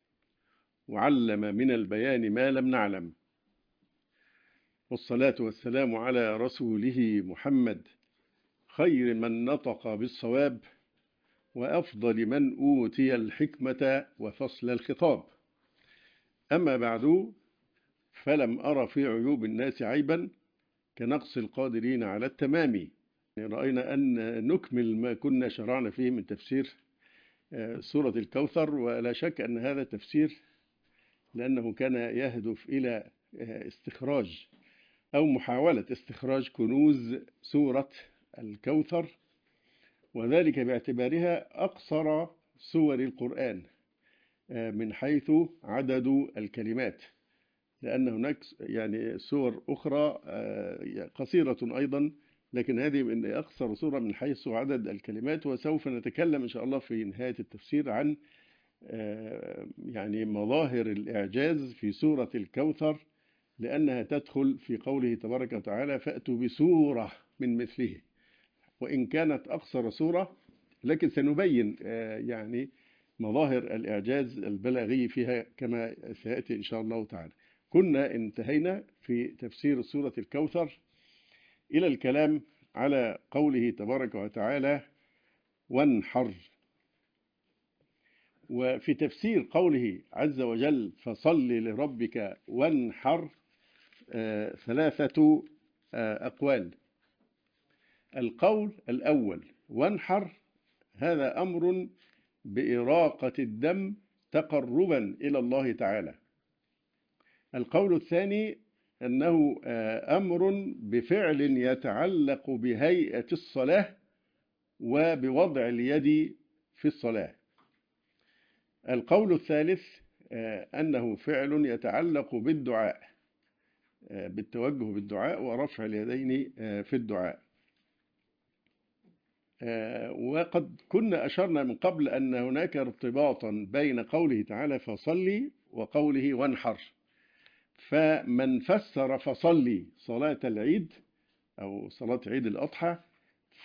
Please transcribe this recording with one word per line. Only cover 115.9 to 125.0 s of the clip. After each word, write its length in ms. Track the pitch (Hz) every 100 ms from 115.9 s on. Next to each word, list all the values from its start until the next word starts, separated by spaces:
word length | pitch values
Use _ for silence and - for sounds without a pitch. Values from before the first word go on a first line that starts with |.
| 147 139 151 156 - _ _ _ _
في 120 | 147
الصلاة. 480 | - 120 110 82 - _ _ _ _ _ _ _ _ _ _ _ _ _ _ -
القول 440 | 123 117 185 214
الثالث، 500 | 160 - 151 156 185 - - _ _ _
آه، 360 | 117 113 101 - -
أنه 360 | 160 131 120 104
فعل 500 | - 143 139 151 143
يتعلق 720 | 117 117 107 170 147 135 120
بالدعاء، 680 | 120 156 123 113 107 - - _ _ _ _ _ _ _ _ _ -
آه، 180 | 101 92
بالتوجه 560 | 98 107 120 127 143
بالدعاء 580 | 110 104